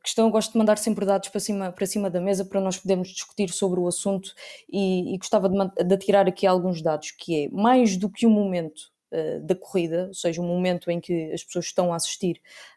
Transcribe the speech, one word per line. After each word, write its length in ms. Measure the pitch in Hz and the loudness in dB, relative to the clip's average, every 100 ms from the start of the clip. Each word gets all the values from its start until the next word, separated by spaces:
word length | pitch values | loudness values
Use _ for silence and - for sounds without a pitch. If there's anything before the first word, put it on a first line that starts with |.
questão 260 | - - 226 | -6 2 2
gosto 220 | 220 208 | 4 0
de 60 | 233 | 2
mandar 200 | 214 214 | 2 2
sempre 280 | 226 196 196 | 0 0 0
dados 240 | 196 190 | 0 -2
para 100 | 208 | -6
cima, 320 | 196 202 190 | -4 -4 -6
para 140 | 180 196 | -4 -4
cima 240 | 214 196 | -2 -2
da 100 | 175 | -2
mesa 240 | 185 196 | 0 -2
para 160 | 190 196 | -2 -2
nós 180 | 190 185 | -2 0
podermos 300 | 185 185 185 | 2 2 0
discutir 420 | - - - 196 | -8 -10 -4 -2
sobre 300 | - 196 185 | 0 0 0
o 80 | 175 | 0
assunto 460 | 175 202 196 196 - - - - | -2 -2 -2 -4 -14 -20 -20 -8
e, 440 | 196 190 185 180 | -2 0 0 -2
e 40 | 185 | -6
gostava 300 | - 214 190 | 0 2 2
de 80 | 196 | 0
man-, 160 | 190 | 0
de 200 | - 180 | -2 2
atirar 340 | 190 - 202 190 | 2 4 4 4
aqui 180 | 185 190 | 2 2
alguns 360 | 185 180 170 | 4 2 -2
dados, 300 | 160 151 - | -2 -2 -6
que 340 | - - 160 143 | -14 -4 -2 -2
é 40 | |
mais 460 | - 220 254 233 185 | 0 4 6 4 2
do 140 | 202 | -4
que 160 | - 233 | 2 4
o 40 | |
momento, 640 | 208 202 180 160 - - _ _ | 4 2 -2 -6 -10 -20 _ _
eh, 300 | 160 156 - | -6 -4 -6
da 160 | 156 185 | -2 -4
corrida, 520 | - 190 170 170 185 | -2 -2 0 -2 -4
ou 60 | |
seja, 280 | 190 175 165 | -4 -4 -2
o 40 | 175 | -2
momento 460 | 175 185 175 - | 0 0 -2 -2
em 80 | 170 | -6
que 320 | - 175 160 | -2 -4 -4
as 140 | 165 - | -8 -6
pessoas 220 | 175 170 | -6 -4
estão 260 | - 180 | -2 0
a 20 | 170 | -2
assistir 460 | - - 185 165 _ - - | -4 -4 -4 -4 _ -20 -20